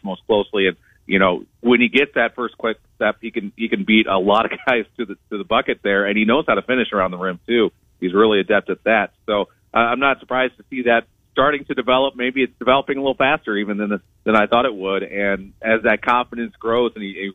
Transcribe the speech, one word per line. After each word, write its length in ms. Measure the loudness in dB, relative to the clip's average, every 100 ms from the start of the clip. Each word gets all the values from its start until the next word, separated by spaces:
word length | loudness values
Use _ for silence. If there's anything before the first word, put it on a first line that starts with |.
most 220 | -6 -8 0
closely. 400 | 0 0 0 0
And, 100 | -2 _ _ -2
you 120 | 2
know, 260 | 2 0 -6 _
when 180 | 2 4
he 60 | 4
gets 260 | 0 0 0
that 200 | -2 -4
first 220 | -10 -6
quick 200 | -6 -6 _ -4
step, 220 | -2 -2
he 100 | -6
can, 200 | -8 -8 -8
he 140 | -4
can 160 | -2 2
beat 220 | 2 2
a 100 | 2
lot 260 | 2 2 2
of 60 | -4
<laughs> 80 | -2
guys 180 | -2 -2 -10
to 80 | -10
the, 100 | -12 -12
to 60 | -8
the 60 | -2
bucket 340 | -2 -2 -4
there. 220 | -2 0 0
And 120 | 0
he 80 | 2
knows 200 | 0 0
how 80 | -2
to 60 |
finish 280 | 0 -2 0
around 200 | 0 -2
the 60 | -2
rim, 220 | -6 -6 -2
too. 240 | 0 0 _ _ -6
He's 140 | -2
really 260 | 2 4 4
adept 300 | 2 0 0
at 140 | -4
that. 300 | 0 0 0 _ -4
So, 240 | -2 -4 _ _
uh, 40 | 0
I'm 220 | 0 0
not 200 | 0 -2
surprised 380 | -2 -2 -2 -4
to 60 | -12
see 140 | -4
that 220 | 2 0 0 _ _
starting 320 | 0 2 0 -6
to 80 |
develop. 420 | -6 0 2 0 -2
Maybe 280 | -4 -2
it's 100 | -2 -2
developing 380 | 2 2 2 -4
a 20 |
little 160 | -2 0
faster 400 | 0 0 -2 -4
even 220 | -2 -4
than, 240 | -2 -4 _ _ 0
than 100 | 2
I 120 | 4
thought 180 | 2 0
it 80 | -2
would. 280 | -4 -4
And 500 | -4 -4 -2 -2 -8 -8
as 220 | -2 0
that 180 | 0 0
confidence 540 | 0 0 -2 -8 -10 -8
grows 320 | -2 0 -2 -4
and 80 |
he, 100 | -12
he 180 | -10 -10